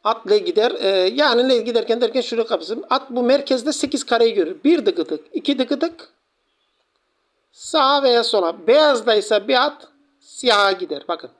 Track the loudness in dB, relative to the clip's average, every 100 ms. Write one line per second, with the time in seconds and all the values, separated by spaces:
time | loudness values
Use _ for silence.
0 | -2 -4 0 0 2 0 0 0 0 2
1 | 0 2 2 2 2 0 0 -2 0 -2
2 | 0 -2 -4 -4 -2 -4 -6 -10 -4 -4
3 | -2 -2 0 0 0 -4 -2 -6 -4 -6
4 | -2 2 2 2 -4 -2 0 2 0 -2
5 | -6 -8 -8 -6 -4 -2 -2 -2 -4 -6
6 | -20 _ _ _ _ _ _ _ _ _
7 | _ _ _ _ _ _ -2 2 4 4
8 | 2 2 2 0 -2 -2 2 4 4 2
9 | 0 0 2 -2 0 0 0 -4 -20 _
10 | _ _ _ -6 0 2 2 0 -6 -10
11 | -8 -8 -10